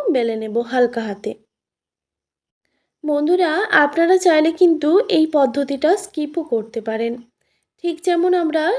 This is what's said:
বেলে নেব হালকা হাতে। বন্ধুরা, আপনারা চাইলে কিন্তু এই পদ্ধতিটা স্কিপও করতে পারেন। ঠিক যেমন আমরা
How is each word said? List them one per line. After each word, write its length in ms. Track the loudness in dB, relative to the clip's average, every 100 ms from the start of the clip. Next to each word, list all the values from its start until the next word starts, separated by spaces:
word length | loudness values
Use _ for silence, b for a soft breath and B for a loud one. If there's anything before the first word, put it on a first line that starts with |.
| -2
বেলে 220 | 0 -2 -4
নেব 200 | -4 -4
হালকা 400 | -2 0 0 0
হাতে। 300 | -6 -8 -10 -12 _ _ _ _ _ _ _ _ _ _ _ _ _ _ _ _
বন্ধুরা, 460 | -4 -2 0 0 2 0 0
আপনারা 440 | 2 2 2 2 4
চাইলে 320 | 4 4 2
কিন্তু 380 | 2 2 2 2 0 2
এই 180 | 0 2
পদ্ধতিটা 640 | 2 0 0 -4 -2 0 0
স্কিপও 460 | -2 -8 -6 -6
করতে 380 | -4 -4 -4 -8
পারেন। 320 | -6 -4 -4 -6 -14 _ _ _ _ _
ঠিক 120 | -8 -4
যেমন 300 | -2 0 2
আমরা 300 | 0 0 0 0